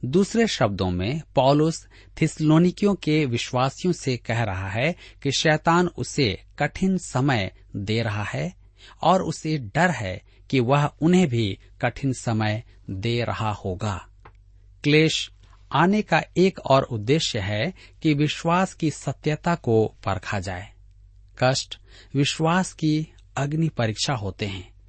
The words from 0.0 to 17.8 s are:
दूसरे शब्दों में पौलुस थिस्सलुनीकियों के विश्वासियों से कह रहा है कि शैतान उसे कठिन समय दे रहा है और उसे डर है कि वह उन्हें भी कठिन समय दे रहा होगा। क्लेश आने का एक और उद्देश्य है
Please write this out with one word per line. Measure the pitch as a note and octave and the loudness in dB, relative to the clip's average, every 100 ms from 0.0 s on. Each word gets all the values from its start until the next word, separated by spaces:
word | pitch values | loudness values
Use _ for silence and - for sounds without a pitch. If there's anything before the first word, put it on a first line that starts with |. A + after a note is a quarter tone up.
दूसरे | B2 D#3 G3 A3+ A3+ | 0 2 2 2 0
शब्दों | - A#2 G2 F#2 | 2 0 0 -2
में | F2+ F#2+ D#3 - | 0 -2 -4 -4
पौलुस | - C3 D3 D#3 E3 - - - - | 0 4 4 2 0 -12 -20 -20 -2
थिस्सलुनीकियों | D#3+ - D3+ D#3 F3+ F3+ G3+ | -2 0 4 6 6 2 0
के | F#3+ - D3+ C#3+ | 0 0 0 0
विश्वासियों | A#2 - B2 C3 - F3+ | -2 -2 -2 -2 -2 -4
से | E3+ - B2 | -2 -2 -6
कह | - A2+ | -4 -2
रहा | A2+ F#2 F#2+ | -2 -4 -6
है | G2+ C#3+ F3 - - | -2 -2 -4 -12 -8
कि | C#3+ | -4
शैतान | C3+ D#3+ D3+ - E3+ F3+ | 0 2 2 4 4 2
उसे | - B2 - C3 F2+ - - | -2 -8 0 0 -2 -10 -4
कठिन | D3 - F#3+ F#3 | -4 0 0 0
समय | - C3 C#3 B2 F#2+ - - G#2+ | -2 -2 0 0 -2 -8 -14 -10
दे | G2+ A2 | -2 -2
रहा | A2+ G#2 | 0 -4
है | G2+ C3 D#3+ - - _ - - | -6 -6 -6 -8 -20 _ -20 -2
और | D3+ F#3 | 2 2
उसे | E3+ D#3 D#3 D#3 | 0 -6 -4 -4
डर | A2+ C#3 F3+ | -4 0 2
है | D3+ G2+ F#2 - _ - | 0 -6 -8 -12 _ -2
कि | C3+ | 0
वह | A#2+ C#3+ C#3+ - | 2 2 0 0
उन्हें | D#3 F3+ F3+ | 2 4 4
भी | A#2+ A2 F#2+ - - | 2 -2 -4 -14 -6
कठिन | B2 - C#3 | -4 -2 -4
समय | B2 - A2 G#2+ G#2+ - - - | -4 -2 0 0 -2 -6 -20 -12
दे | G2 A2+ A#2+ | -6 -4 -2
रहा | A2 F#2+ A2 | -2 -4 -4
होगा। | G#2 G2+ F#2 G#2+ F#2 - - - - - - - - | -4 -6 -4 -4 -6 -10 -20 -20 -20 -20 -20 -20 -6
क्लेश | D3 D3 D#3+ - - - - - - | 2 4 4 0 -8 -14 -20 -20 -4
आने | C#3 E3+ G#3 | 2 4 2
का | G3+ D#3+ - - | 2 0 0 2
एक | F#3 - | 2 2
और | - C3+ | 2 2
उद्देश्य | C3+ A#2+ G#2 D3+ - - | 2 -4 0 0 0 -4
है | F#2+ G#2 C3+ - | -4 -4 -4 -6